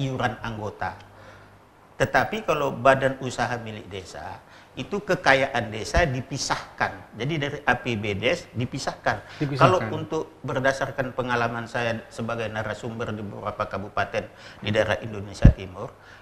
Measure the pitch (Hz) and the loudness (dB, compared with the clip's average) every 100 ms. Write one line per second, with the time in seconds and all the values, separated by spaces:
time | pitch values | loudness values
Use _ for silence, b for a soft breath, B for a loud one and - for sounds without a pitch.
0 | 135 127 117 113 117 107 101 - 92 87 | -4 0 -2 -2 -8 -6 -8 -6 -6 -6
1 | - B B B B B - - - - | -14 B B B B B -20 -20 -14 -2
2 | 135 135 123 220 214 156 139 117 127 135 | 2 2 2 0 -2 0 0 4 6 6
3 | 135 131 131 117 117 - 110 107 92 101 | 6 0 -4 -2 -2 -2 -6 -12 -12 -12
4 | 90 - 85 - B B B - 131 202 | -12 -12 -12 -14 B B B -12 -6 -4
5 | - 175 143 135 135 120 110 107 98 170 | 0 2 6 6 4 0 -2 -4 -2 2
6 | 170 131 127 139 - 151 - - 104 - | 2 0 -4 -4 -2 -2 -4 -4 -2 -4
7 | - - 131 160 143 147 - 123 127 113 | -12 -6 -4 -2 -2 0 2 2 2 -2
8 | 107 98 117 170 - 113 123 139 180 - | 0 0 2 0 -2 -4 -4 -4 -6 -2
9 | 135 110 B - 147 139 165 185 110 156 | 0 0 B -6 -2 4 6 6 2 -4
10 | 160 160 156 - 131 135 131 135 - - | -4 -4 -4 -8 -6 0 2 2 0 -2
11 | 127 120 123 120 117 117 113 123 117 110 | -4 -2 -2 0 0 -2 -6 -2 -2 -2
12 | - - 113 117 110 110 107 107 123 113 | -6 -8 -4 -4 -4 -4 -4 -6 -6 -6
13 | 117 107 101 113 104 - 107 98 101 - | -6 -6 -8 -8 -6 -4 -4 -4 -4 -4
14 | 101 110 - B B B 107 107 98 104 | -2 -4 -6 B B B 0 2 2 0
15 | 113 110 101 98 - - 95 95 104 - | -2 -8 -10 8 10 10 2 -10 -10 -12
16 | B B | B B